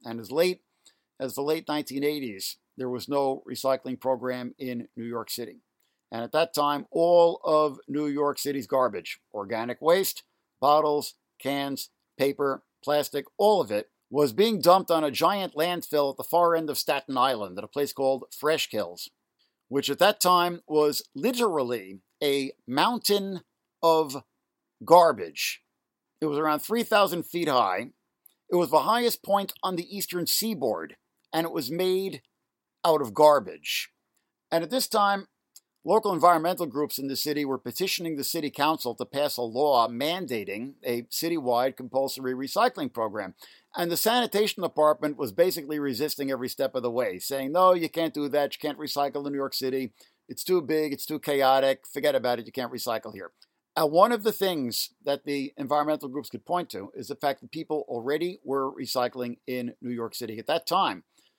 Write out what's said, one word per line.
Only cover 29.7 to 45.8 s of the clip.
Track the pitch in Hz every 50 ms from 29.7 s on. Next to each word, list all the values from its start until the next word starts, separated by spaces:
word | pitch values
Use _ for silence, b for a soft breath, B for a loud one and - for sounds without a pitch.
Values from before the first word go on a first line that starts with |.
| 185
the | 170 175 - 196
eastern | 202 - - - 180 170
seaboard, | - - - 214 226 220 165 135 117 104 85 80 - - _ _ _ _ _ _ _ -
and | 160 165
it | 165 165
was | 165 135 117
made | 151 170 185 185 185 190 190 190 151 135 - _ _ _ _ _ _ _ _ _ _ _ -
out | 175 156 151
of | 143 117 101
garbage. | 147 151 151 147 139 107 90 78 78 - - - - - - _ _ _ _ _ _ _ _ _ _ _ -
And | - 170 196
at | 202
this | 233 262 247
time, | - - 220 202 202 202 196 196 - _ _ _ _ - - _ _ _ _ -
local | - 190 220 214 208 185
environmental | 160 135 175 175 160 156 175 185 - 180
groups | 151 110 143 147 139 - -
in | 135 139
the | 135
city | 120 - 151 147 147 147
were | 135 135
petitioning | 127 - 127 117 - 185 190 - - 175 165 160 139
the | 135
city | - - - 151 139
council | - - 143 151 160 147 - 123 113
to | - 123
pass | - - 139 147 143 - -
a | 127
law | 113 110 123 147 147 139 120 113 113
mandating | 120 117 139 156 170 190 185 131 127 113 101 95 98 107 120 139 139 _ -
a | - 120 120 120
citywide | - - - 156 165 170 165 135 123 120 120 127 135 127
compulsory | - 131 120 - 131 135 135 - 131 131 127 127
recycling | 127 135 135 - 190 226 247 247 - 151 123 -
program. | 120 110 110 98 107 98 92 - B B B B B B B B
And | - 175 170
the | 170
sanitation | - - 220 233 247 240 220 - 202 214 196 - - 180
department | 160 - - 151 151 151 - - 151 147
was | 117 147 117 95
basically | 95 170 185 - 170 147 139 151
resisting | 151